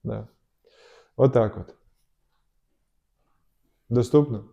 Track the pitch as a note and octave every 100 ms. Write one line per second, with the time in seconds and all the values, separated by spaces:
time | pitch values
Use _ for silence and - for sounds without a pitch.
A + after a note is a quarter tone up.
0 | A2+ A2 A2 _ _ _ _ _ _ -
1 | _ - C3 B2+ G#2+ G2+ F2+ _ _ _
2 | _ _ _ _ _ _ _ _ _ _
3 | _ _ _ _ _ _ _ _ _ A#2+
4 | A#2+ D3 D3 G#2+ -